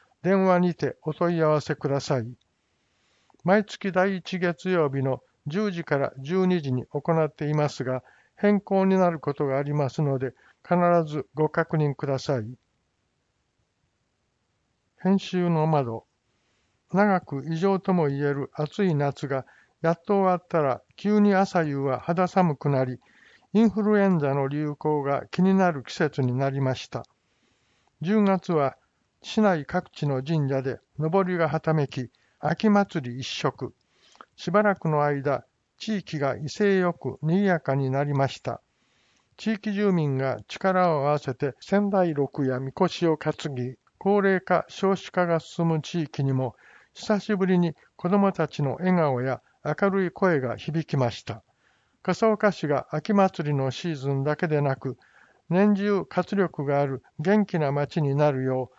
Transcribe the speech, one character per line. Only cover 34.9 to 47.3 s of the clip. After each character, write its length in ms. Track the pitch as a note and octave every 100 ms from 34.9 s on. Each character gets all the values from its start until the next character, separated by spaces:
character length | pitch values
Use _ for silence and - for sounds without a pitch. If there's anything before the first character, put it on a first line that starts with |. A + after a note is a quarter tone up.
| D3+
間、 420 | D3 C#3+ C#3 C3 - _ _ -
地 200 | - G#3
域 200 | - D3+
が 180 | C#3 A#2
威 120 | D3+
勢 300 | - G#3 F#3+
よ 140 | F3+
く 260 | E3+ C3 G2+
賑 200 | D#3 F3+
や 180 | G3+ E3
か 140 | -
に 160 | C#3 C3
な 120 | C3+
り 80 | D3
ま 160 | C#3 C3+
し 140 | -
た。 180 | - A#2 _ _ _ _ _ _ _ -
地 180 | G#3+
域 180 | G#3+ A3
住 200 | G3+ G#3
民 240 | F3 D3 C3
が 240 | C3+ A#2 -
力 460 | - F#3+ F#3 F3+
を 140 | D3+ C#3+
合 40 |
わ 60 | D3
せ 160 | -
て 200 | B2 C#3+ -
仙 300 | - G3 G3+
台 240 | G3 F3+
六 320 | C#3+ C3+ - C3
や 120 | B2+
み 140 | C3+
こ 160 | - F3+
し 180 | - E3+
を 100 | D#3
担 180 | D#3 D3+ D#3
ぎ、 220 | B2+ B2 - _ -
高 240 | G3 G#3
齢 180 | G3 F#3
化、 260 | - F3 -
少 260 | - F#3+
子 160 | F#3+ -
化 160 | - F3
が 140 | E3
進 260 | - - E3
む 140 | D#3+
地 240 | - E3+
域 180 | D3+ -
に 100 | C3+
も、 220 | C3 B2+ - - - _
久 260 | - - G3+
し 140 | -